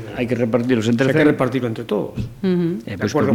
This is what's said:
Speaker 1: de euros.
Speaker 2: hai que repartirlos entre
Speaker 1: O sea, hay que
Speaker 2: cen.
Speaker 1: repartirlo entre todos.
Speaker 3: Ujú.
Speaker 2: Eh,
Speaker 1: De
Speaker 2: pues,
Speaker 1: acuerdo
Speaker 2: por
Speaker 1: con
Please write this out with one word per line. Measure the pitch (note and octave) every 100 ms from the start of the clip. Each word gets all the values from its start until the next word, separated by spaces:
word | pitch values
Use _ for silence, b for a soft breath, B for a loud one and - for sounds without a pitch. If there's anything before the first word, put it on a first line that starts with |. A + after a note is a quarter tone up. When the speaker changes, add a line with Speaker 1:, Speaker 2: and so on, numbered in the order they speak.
Speaker 1:
de | A2
euros. | -
Speaker 2:
hai | A#2
que | A#2+
repartirlos | A#2+ A#2+ A#2+ A#2 A2
entre | A#2+
Speaker 1:
O | C3+
sea, |
hay | D3
que |
Speaker 2:
cen. | D3
Speaker 1:
repartirlo | - B2+ B2+ A#2+
entre | A2+ A2+
todos. | G#3 - -
Speaker 3:
Ujú. | - - F#3+ F3 E3 G3+
Speaker 2:
Eh, | A#3
Speaker 1:
De | G2
Speaker 2:
pues, | G#2
Speaker 1:
acuerdo | D3
Speaker 2:
por |
Speaker 1:
con | -